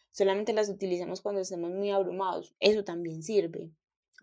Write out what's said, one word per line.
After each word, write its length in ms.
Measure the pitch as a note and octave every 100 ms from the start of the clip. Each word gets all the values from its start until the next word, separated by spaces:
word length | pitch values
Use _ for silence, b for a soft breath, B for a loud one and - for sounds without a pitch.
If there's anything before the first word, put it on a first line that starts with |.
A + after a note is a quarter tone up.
| b
solamente 420 | - G3 G3 G#3+
las 160 | G#3+ G#3
utilicemos 520 | F#3+ G3 F3 F3+ F#3
cuando 200 | G#3 G3
estemos 300 | F#3 F3 E3+
muy 200 | F#3+ G3+
abrumados, 640 | G3 F3+ F3+ F#3+ F3 - _
eso 240 | F#3+ G#3+ G3
también 380 | E3+ E3 D#3+
sirve, 480 | D#3+ G#3 E3+ E3 E3 - _ _ _ -